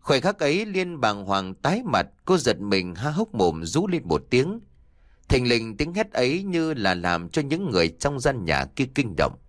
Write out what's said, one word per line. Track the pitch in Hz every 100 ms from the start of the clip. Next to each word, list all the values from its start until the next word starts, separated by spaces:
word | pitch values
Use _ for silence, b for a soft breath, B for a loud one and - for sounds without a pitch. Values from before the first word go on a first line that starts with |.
Khoảnh | - 139
khắc | 160 202
ấy, | 147 165 214
Liên | 185 185 165
bàng | 117 104
hoàng | 98 98 92
tái | 95 - 196
mặt, | 247 107 - -
cô | - 180
giật | 123 107
mình | 101 98 90
há | 87 139
hốc | 151 220
mồm | 113 90 80
rú | 82 147 196
lên | 170
một | 87 76 -
tiếng. | 123 147 226 - _ - _ - _ -
Thình | 131 123
lình | 120 113 107
tiếng | 147
hét | 180 208
ấy | - 123 165
như | 196 170 160
là | 147 98
làm | 90 87 85 85
cho | 160
những | 143 165 196
người | 95 85
trong | 78 143 143
gian | 143 127
nhà | 87 73
kia | 69 - 131
kinh | 131 123 78
động. | 73 -